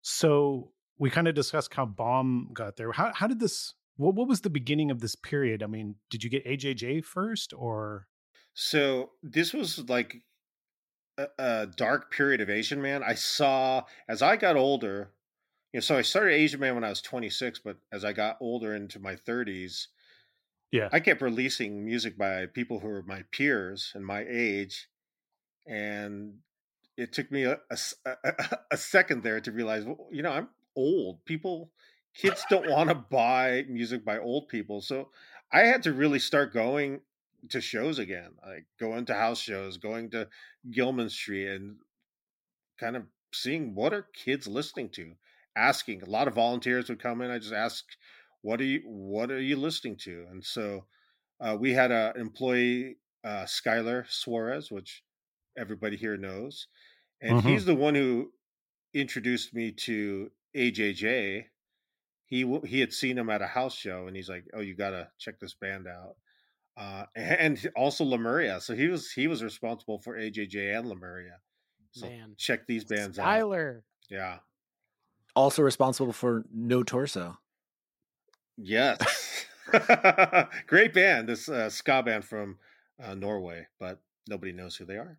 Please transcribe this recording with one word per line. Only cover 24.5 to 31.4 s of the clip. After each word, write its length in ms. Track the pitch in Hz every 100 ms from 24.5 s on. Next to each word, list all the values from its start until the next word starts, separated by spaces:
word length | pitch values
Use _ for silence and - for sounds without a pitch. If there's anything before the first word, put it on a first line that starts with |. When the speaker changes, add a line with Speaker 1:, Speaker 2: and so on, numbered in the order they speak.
| 101 98 - - _ _ _ _ _ _ _ -
Speaker 2:
And 720 | 107 104 104 104 101 104 101 _ _ _ _ _ -
it 160 | 120
took 180 | - 127
me 120 | 139
a, 100 | 127
a 180 | 147 _
s-, 220 | - - -
a, 100 | - 127
a, 340 | - - - -
<laughs> 60 | _
a 40 | 143
second 460 | - 190 185 127
there 180 | 110 110
to 100 | 117
realize, 340 | 110 113 110
"Well, 240 | 107 147 -
you 100 | 151
know, 80 | 160
I'm 180 | 143 240 _ _ -
old. 480 | 135 185 95 87
People, 480 | - 160